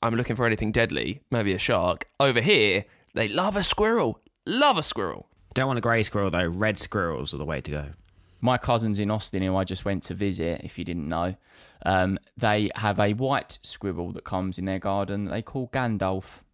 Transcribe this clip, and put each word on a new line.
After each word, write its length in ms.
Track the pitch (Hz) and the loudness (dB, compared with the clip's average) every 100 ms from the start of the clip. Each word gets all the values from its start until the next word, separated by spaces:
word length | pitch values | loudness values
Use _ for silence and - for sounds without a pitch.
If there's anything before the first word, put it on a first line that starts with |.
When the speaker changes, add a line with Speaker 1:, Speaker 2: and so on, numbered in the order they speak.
Speaker 1:
I'm 120 | 117 | 0
looking 220 | 117 120 113 | 0 0 0
for 100 | 117 | 0
anything 240 | 110 110 | 2 0
deadly, 500 | 117 113 65 64 120 _ | 2 0 0 -4 -6 _
maybe 220 | 120 101 | -2 0
a 60 | 92 | 0
shark. 500 | - 101 90 82 - - | 0 2 2 0 -6 0
Over 200 | 139 120 | 2 4
here, 440 | 147 175 104 95 - _ _ | 4 4 4 2 -2 _ _
they 140 | - 107 | -2 0
love 300 | 131 196 202 | 0 0 2
a 60 | |
squirrel. 560 | - - 214 226 127 - _ _ - | 2 4 2 2 2 -2 _ _ -4
Love 320 | 233 285 190 | 4 4 4
a 40 | |
squirrel. 440 | - 117 92 - - _ _ | 0 -2 -4 -6 -12 _ _
Speaker 2:
Don't 140 | - 135 | -2 0
want 120 | 120 | 0
a 40 | |
grey 220 | 117 117 | 2 2
squirrel, 260 | 101 104 95 | 2 0 2
though. 160 | 87 87 | 2 0
Red 320 | 90 107 98 | 0 0 0
squirrels 560 | - 107 87 69 71 | 0 0 0 -2 -6
are 40 | 71 | -6
the 60 | |
way 160 | 73 71 | -4 -4
to 100 | 73 | -4
go. 160 | 73 71 76 _ _ _ _ | -6 -6 -12 _ _ _ _
Speaker 3:
My 160 | 120 123 | 0 2
cousins 420 | - 117 113 101 | 2 2 2 0
in 100 | 101 | 0
Austin, 320 | 107 - 95 | -2 -2 -2
who 140 | 95 95 | 0 0
I 80 | |
just 200 | 92 92 | 0 -4
went 200 | 101 95 | -4 -4
to 100 | - | -6
visit, 460 | 92 101 90 82 76 | -4 -2 0 -2 -4
if 160 | 123 - | -8 -10
you 60 | |
didn't 240 | 87 85 76 | -6 -6 -4
know, 260 | 82 90 98 _ - - - | -2 -2 -4 _ -20 -20 -8
um, 340 | - 95 92 98 - - | 0 2 2 0 -6 -2
they 340 | 110 107 104 - | 0 2 0 0
have 240 | 107 101 | 0 2
a 140 | 104 | 2
white 440 | 107 135 139 - - | 2 0 -2 -4 -10
squirrel 500 | - - 101 85 87 | -12 -8 -6 -4 -6
that 120 | - | -8
comes 320 | - 92 95 90 | -6 -4 -4 -4
in 60 | |
their 140 | 95 95 | -4 -4
garden 460 | 98 98 98 101 98 | -2 -2 -2 -4 -4
that 60 | |
they 100 | 104 | -6
call 260 | - 135 123 | -6 -8 -4
Gandalf. 760 | 135 123 104 95 95 - - _ | -2 0 0 0 -2 -6 -16 _